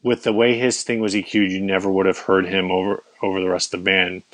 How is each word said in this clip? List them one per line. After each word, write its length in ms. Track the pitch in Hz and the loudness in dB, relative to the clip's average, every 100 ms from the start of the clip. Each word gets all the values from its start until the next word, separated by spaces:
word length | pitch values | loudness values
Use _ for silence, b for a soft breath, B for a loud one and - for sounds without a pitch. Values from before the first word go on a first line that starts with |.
With 220 | 123 113 | 0 0
the 80 | 120 | 0
way 260 | 107 120 120 | 2 4 4
his 240 | 123 113 | 0 -2
thing 180 | - 117 | -4 -2
was 140 | 107 | 0
E 80 | 101 | -2
Q'd, 300 | - 107 98 | 0 0 0
you 80 | 95 | 0
never 280 | 98 95 98 | 0 0 2
would 160 | 95 92 | 2 2
have 120 | 90 | 0
heard 280 | - 95 90 | 2 2 2
him 240 | 95 92 | -2 0
over, 300 | 92 95 101 _ _ | -2 -2 -4 _ _
over 180 | 98 95 | -4 -2
the 80 | 92 | -2
rest 260 | 90 - | -2 -4
of 60 | 90 | -6
the 40 | |
band, 380 | 95 95 90 92 _ | -2 -2 -2 -6 _